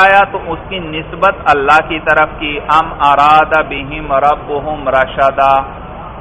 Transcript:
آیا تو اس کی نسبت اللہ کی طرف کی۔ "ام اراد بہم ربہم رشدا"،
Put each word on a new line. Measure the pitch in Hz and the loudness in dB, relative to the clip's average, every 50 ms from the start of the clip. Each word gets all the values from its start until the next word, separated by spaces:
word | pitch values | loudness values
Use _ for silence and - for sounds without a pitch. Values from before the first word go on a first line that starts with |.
| 190 | 6
آیا | 196 196 196 196 196 | 6 6 4 4 2
تو | 190 185 - 165 | -2 -8 -8 -8
اس | 165 160 - - | -10 -10 -10 -10
کی | 190 190 | -10 -10
نسبت | 170 156 156 160 156 - - 170 180 196 196 - - | -10 -8 -10 -10 -10 -10 -6 -2 0 0 0 0 0
اللہ | 165 147 143 135 143 151 160 156 160 | 0 2 2 4 4 4 4 4 0
کی | 165 156 | -6 -4
طرف | 151 160 156 156 156 151 - - | -2 0 2 2 0 0 -4 -8
کی۔ | 165 151 147 143 - - | -8 -8 -8 -8 -4 0
"ام | 151 156 165 165 165 | 0 0 0 0 -4
اراد | 160 147 143 143 139 143 151 156 156 156 151 160 156 151 156 | 0 2 2 4 4 4 6 6 4 4 4 0 0 0 -2
بہم | 147 139 139 135 151 156 156 147 139 | -6 -8 -8 -10 -10 -10 -6 -2 0
ربہم | 135 143 143 151 - - 135 147 143 139 151 156 147 135 131 | 2 2 2 0 0 -4 -6 -6 -6 -6 -6 -8 -6 -4 0
رشدا"، | 123 131 131 127 - 151 139 135 131 135 135 139 135 135 135 - - - - - - - - - - - | 0 0 0 0 0 0 0 0 2 2 2 4 4 2 0 -4 -10 -14 -16 -16 -14 -14 -16 -16 -16 -16